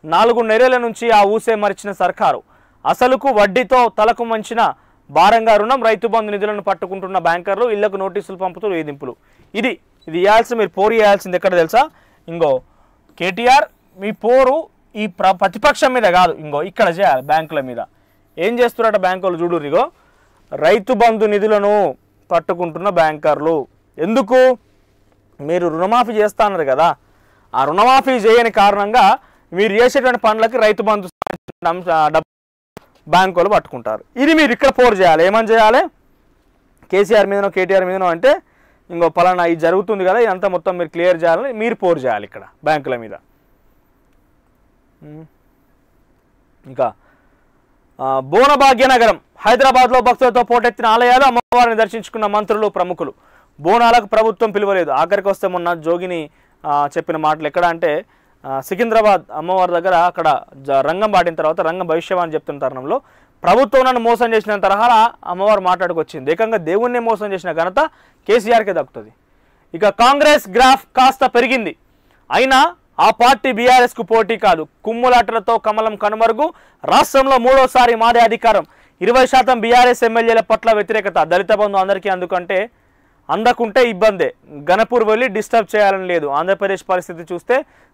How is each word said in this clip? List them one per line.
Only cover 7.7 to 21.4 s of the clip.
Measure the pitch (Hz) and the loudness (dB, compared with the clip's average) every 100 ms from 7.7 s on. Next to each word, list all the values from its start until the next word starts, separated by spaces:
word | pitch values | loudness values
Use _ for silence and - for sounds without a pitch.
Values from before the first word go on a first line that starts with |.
| 208 208 196 | -2 -4 -4
నోటీసులు | 190 180 196 190 | -8 -8 -10 -10
పంపుతూ | 185 175 208 | -10 -8 -6
వేధింపులు. | 175 151 143 135 117 _ _ _ 208 | -6 -8 -12 -14 -16 _ _ _ -6
ఇది, | 247 202 _ _ - | -6 -8 _ _ -10
ఇది | 165 | -2
ఇయ్యాల్సి, | 190 220 233 233 | 2 2 2 -4
మీరు | 196 | -4
పోరు | - 208 | -2 0
చేయాల్సింది | 226 208 202 190 180 | 2 2 2 -2 -2
ఎక్కడ | 196 175 | 0 2
తెలుసా? | 165 226 311 _ _ _ - | 2 2 0 _ _ _ -16
ఇంగో | 170 147 131 _ _ _ _ _ _ | -2 0 0 _ _ _ _ _ _
కేటీఆర్ | 185 185 240 269 311 _ _ 185 | -6 -2 2 2 2 _ _ _
మీ | 196 | -10
పోరు | 214 220 254 262 294 - _ _ 220 | -6 0 2 2 0 -6 _ _ -10
ఈ | 214 | -10
ప్ర-, | - 190 | -2 0
ప్రతిపక్షం | 185 190 208 302 - 285 | 0 -2 0 -2 0 0
మీద | 254 | 2
కాదు, | 214 180 180 | 2 2 2
ఇంగో | 151 151 143 | 0 -8 -6
ఇక్కడ | 180 - 196 170 | -6 -2 -2 2
చేయాలి, | 196 131 | 0 0
బ్యాంకుల | 139 156 160 156 | 0 -4 -2 -6
మీద. | 131 117 - _ _ _ _ - | -6 -10 -12 _ _ _ _ -6
ఏం | 180 240 | -4 -2
చేస్తున్నట్టు | 240 - 226 208 | -2 0 -2 0
బ్యాంకులు | 185 185 185 170 | -2 -2 -4 -4
చూడు, | 175 170 | -4 -4
ఇగో | 147 165 294 _ _ _ _ _ _ | -2 -2 -2 _ _ _ _ _ _
రైతు | - 160 220 196 | -2 2 0 0
బంధు | 233 233 220 214 | 2 2 2 0
నిధులను | 208 | 0